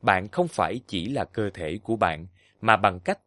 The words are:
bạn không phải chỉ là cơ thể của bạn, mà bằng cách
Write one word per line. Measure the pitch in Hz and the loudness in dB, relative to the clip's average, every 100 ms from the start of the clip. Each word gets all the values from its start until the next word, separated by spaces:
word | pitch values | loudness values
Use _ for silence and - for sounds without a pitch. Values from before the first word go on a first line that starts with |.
bạn | - 95 101 | 4 2 2
không | - 175 | -2 -2
phải | - 85 113 - | 0 -2 -2 -6
chỉ | - 98 | -4 -2
là | 135 | -4
cơ | 120 - 104 | -4 -4 -4
thể | 95 80 92 | -4 -6 -6
của | - 113 | -4 0
bạn, | 92 78 90 _ _ _ | 0 0 -10 _ _ _
mà | 110 107 | 2 4
bằng | 101 90 | 4 0
cách | 92 101 | -6 -6